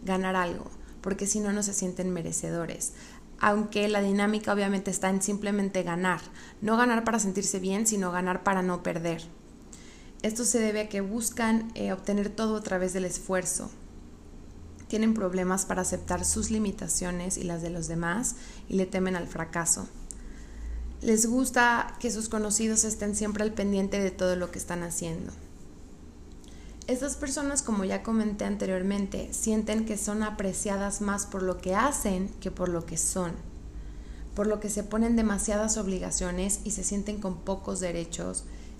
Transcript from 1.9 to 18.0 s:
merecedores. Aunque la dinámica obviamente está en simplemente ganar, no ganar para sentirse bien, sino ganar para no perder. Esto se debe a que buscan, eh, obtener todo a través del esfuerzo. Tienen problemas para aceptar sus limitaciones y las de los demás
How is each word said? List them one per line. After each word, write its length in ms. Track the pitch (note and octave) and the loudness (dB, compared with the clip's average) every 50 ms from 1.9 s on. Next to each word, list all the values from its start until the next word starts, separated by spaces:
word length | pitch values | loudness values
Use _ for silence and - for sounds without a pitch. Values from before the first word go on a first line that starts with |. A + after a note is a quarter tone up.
| F#3 - F#3 F#3 | 0 0 0 0
merecedores. 800 | F3+ F3 E3 E3 D#3+ - - E3 E3 E3+ E3 D#3+ - - - - - - - - - - - - - - | 0 -2 -2 -4 -4 -4 -2 -2 -2 -2 -2 -4 -4 -6 -6 -8 -8 -10 -16 -16 -16 -16 -16 -16 -4 2
Aunque 480 | - G#3+ G#3 G#3+ G#3+ G#3+ - G#3 G#3 G#3 | 4 4 4 4 2 2 2 2 2 4
la 120 | G#3 G3+ | 4 4
dinámica 520 | G3+ G3 G3 G3+ G3+ G#3 G#3+ G#3+ G#3+ G#3+ G#3 | 4 4 4 4 4 4 2 2 2 2 2
obviamente 360 | G3+ G3+ G3 G3+ G3 G3 G3 | 2 2 2 2 0 0 0
está 200 | F#3 - - F#3+ | -2 0 2 2
en 120 | F#3+ G3 | 2 2
simplemente 640 | F#3+ - G#3 G3+ G#3+ G#3 G3+ G3+ G3 F#3+ F#3+ F#3 F3+ | 2 0 0 0 0 0 2 2 2 2 0 0 0
ganar, 380 | E3+ E3+ F3 F#3 F3+ F3 E3 - - - - - - - - | 0 0 0 2 2 0 0 -2 -8 -14 -14 -16 -16 -10 -4
no 160 | - G#3 A3 A#3 | 0 2 4 6
ganar 260 | A#3+ B3 A#3 A3+ A#3 | 6 6 4 4 4
para 160 | A3+ A3+ A3+ | 4 2 2
sentirse 400 | G3+ F#3+ F#3 G3+ G3 - - G3 | 2 2 0 0 0 0 0 0
bien, 280 | F#3 F#3+ F#3+ G3+ A3+ G#3+ | 0 0 2 2 4 4
sino 240 | G#3+ G3+ F#3+ F3+ | 4 2 2 2
ganar 320 | F3 F3+ F3+ F#3 F3+ F3+ - | 0 0 2 2 0 2 2
para 180 | G3+ G3 F#3+ | 2 4 4
no 200 | F3+ F#3 F3+ F3+ | 4 2 2 0
perder. 420 | F3+ F#3 E3+ E3+ E3 E3+ E3 D#3+ - - - - - - - - - - - - - - - - - - - - | 0 -2 -2 0 0 0 -2 -2 -4 -10 -16 -16 -18 -18 -18 -18 -18 -18 -18 -16 -16 -18 -18 -18 -16 -18 -8 -4
Esto 240 | - G#3+ A3 A3 B3 | -2 -2 0 2 2
se 140 | A3 - A#3+ | 4 4 4
debe 220 | A3 G#3+ G#3 G#3+ | 4 4 2 2
a 80 | G#3+ G#3+ | 0 -2
que 120 | G3+ G3+ | -2 -2
buscan, 680 | G3 F#3+ G#3 A#3+ A3+ - - A#3+ A#3 A3+ A3 A3+ A3+ A3+ - | -2 0 0 -2 -2 -2 0 2 4 4 4 4 2 0 -4
eh, 160 | - G3+ G3+ | -2 -2 0
obtener 380 | F#3+ F#3+ - - G3+ G#3 G3+ G#3+ | -2 -2 0 0 2 2 2 0
todo 280 | G#3 - A3+ A3 A3 G#3+ | 0 0 0 2 2 0
a 40 | |
través 320 | G#3+ - F#3+ F3+ F#3 F#3 F3+ | 0 0 0 2 2 2 0
del 120 | F#3+ F#3+ | 0 0
esfuerzo. 640 | F3+ F3 - - - F#3+ F#3 F3 - - - G1+ - - - - - - - - - - - - - - - - - - - - - - - - - | -2 -2 -4 -2 0 0 2 2 0 0 -2 -4 -6 -10 -12 -14 -14 -14 -14 -16 -16 -16 -16 -16 -16 -16 -16 -14 -14 -14 -14 -14 -14 -14 -14 -8 -2
Tienen 260 | - G#3+ A3 A3 A3 | 0 4 4 6 4
problemas 520 | A3 G3 F3+ F3 F#3 F3+ F3+ F#3 G3 - | 4 2 2 2 2 2 2 2 2 0
para 180 | - F#3+ F#3 F#3 | 0 0 0 0
aceptar 420 | F#3 - F#3 - - F3+ F3+ F#3 | 0 0 -2 -2 0 0 0 2
sus 260 | - - A3+ G#3 G#3+ | 2 2 2 2 0
limitaciones 840 | A3+ A3 G#3+ G3+ F#3+ - F#3 E3+ - - F#3 F3+ F3+ F3+ F3 F#3 F#3 - | 2 2 2 0 0 -2 -2 0 0 0 0 0 -2 -2 -2 -2 -2 -2
y 60 | - | -2
las 180 | F3 E3+ E3 | -2 -2 -2
de 80 | E3 E3+ | -2 -4
los 180 | F3 F3 D#3+ D#3+ | -4 -4 -4 -2
demás 480 | E3 E3 | -2 0